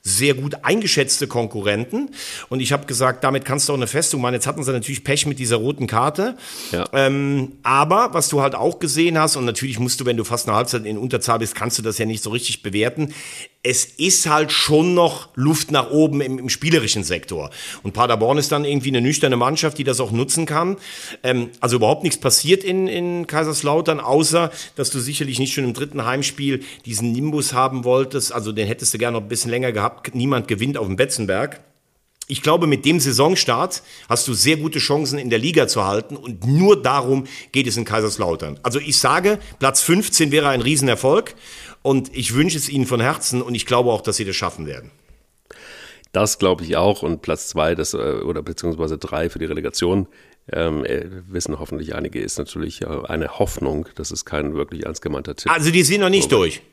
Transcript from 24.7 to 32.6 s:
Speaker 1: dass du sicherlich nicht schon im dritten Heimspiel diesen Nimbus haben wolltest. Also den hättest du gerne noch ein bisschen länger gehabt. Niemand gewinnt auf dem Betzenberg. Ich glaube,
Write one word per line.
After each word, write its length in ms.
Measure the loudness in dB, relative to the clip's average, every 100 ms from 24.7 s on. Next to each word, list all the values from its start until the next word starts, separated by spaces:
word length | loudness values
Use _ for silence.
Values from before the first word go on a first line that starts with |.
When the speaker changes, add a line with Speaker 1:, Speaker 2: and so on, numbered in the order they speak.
| -6
Speaker 1:
dass 120 | -4
du 100 | -4
sicherlich 380 | -4 -4 -4 -2
nicht 160 | -2
schon 120 | 0 -2
im 80 |
dritten 320 | -2 -6 -4 -2
Heimspiel 580 | -2 -2 -2 -2 -2 -6 -16 -8
diesen 260 | -4 -2
Nimbus 400 | 0 0 0 0
haben 320 | 0 0 0
wolltest. 480 | 2 2 2 -2 -2
Also 220 | -4 -4
den 140 | -2 -2
hättest 260 | -2 -2
du 60 | 0
gerne 180 | -2 -2
noch 80 | -4
ein 20 |
bisschen 220 | -6 -2
länger 220 | -2 -2
gehabt. 240 | 0 -2 -4 -8
Niemand 340 | -2 0 0 0
gewinnt 300 | -2 -2 -2
auf 80 | -4
dem 100 | 0
Betzenberg. 640 | 0 0 -2 0 -2 -6 _ _ _ _ _ _ -8
Ich 160 | -2
glaube, 240 | 2 4